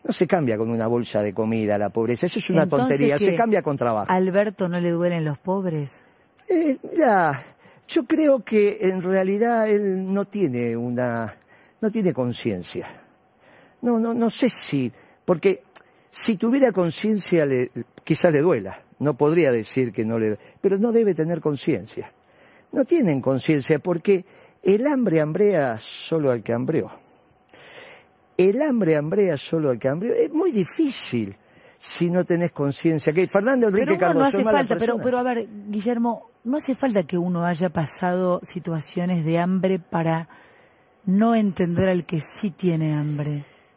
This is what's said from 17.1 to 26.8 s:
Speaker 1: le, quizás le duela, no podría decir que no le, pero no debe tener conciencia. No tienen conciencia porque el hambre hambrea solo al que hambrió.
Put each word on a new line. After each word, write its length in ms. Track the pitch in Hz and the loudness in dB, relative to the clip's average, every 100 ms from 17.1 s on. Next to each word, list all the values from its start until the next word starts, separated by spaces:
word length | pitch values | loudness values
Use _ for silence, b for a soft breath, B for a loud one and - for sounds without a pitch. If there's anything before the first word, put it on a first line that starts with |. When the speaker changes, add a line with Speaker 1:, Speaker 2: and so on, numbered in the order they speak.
| 208 - 170 | -2 2 2
Speaker 1:
le, 260 | 147 127 127 120 117 - | 2 0 -2 -6 -14 -16
quizás 280 | - 151 175 | -2 2 4
le 80 | 147 | 4
duela, 400 | 160 131 95 - _ _ | 2 0 -4 -14 _ _
no 140 | 139 123 | -4 2
podría 340 | 147 170 147 | 2 4 4
decir 400 | 120 107 - 123 | 2 0 -2 -2
que 120 | 101 110 | -2 -2
no 120 | 113 | 0
le, 200 | 110 104 B B | -2 -4 B B
pero 180 | 202 190 | -2 0
no 140 | 233 | 2
debe 200 | 226 208 | 2 2
tener 280 | 165 160 165 | 0 -2 -2
conciencia. 680 | 156 143 - 117 85 - - _ b b b b b | -4 -2 -2 -4 -6 -14 -16 _ b b b b b
No 140 | - | -2
tienen 360 | 262 349 208 139 | 0 2 2 2
conciencia 580 | 123 131 - 151 - 151 | 0 -2 0 0 2 -2
porque 440 | 180 170 202 190 - b b b | 0 -2 2 0 0 b b b
el 240 | 185 208 277 | 0 2 2
hambre 340 | 269 220 160 | 0 2 2
hambrea 560 | 151 170 208 180 135 110 | 0 2 2 2 0 -4
solo 520 | - - - 165 139 | -10 -12 -4 -2 0
al 120 | 120 | -2
que 100 | 104 | -2
hambrió. 360 | 117 131 160 | -2 0 -2